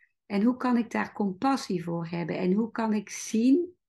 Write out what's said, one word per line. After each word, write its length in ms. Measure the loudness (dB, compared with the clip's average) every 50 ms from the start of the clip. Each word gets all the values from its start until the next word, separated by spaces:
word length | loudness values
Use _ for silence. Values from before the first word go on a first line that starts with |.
| _ _ _ _ _
En 160 | -4 0 2
hoe 160 | 2 2 2
kan 200 | 2 0 0 2
ik 140 | 2 0 0
daar 220 | -2 -4 -4 -4 -2
compassie 680 | -2 -2 -2 -2 0 0 0 0 0 -2 -4 -4 -4 -4
voor 240 | -4 -4 -4 -4
hebben? 300 | -4 -4 -4 -4 -4 -4
En 160 | 0 2 2 2
hoe 180 | 2 2 -2
kan 220 | -2 -4 -2 0 0
ik 160 | -2 -2 -6
zien 680 | -12 -12 -8 -2 0 2 4 6 4 4 2 -2 -8 _ _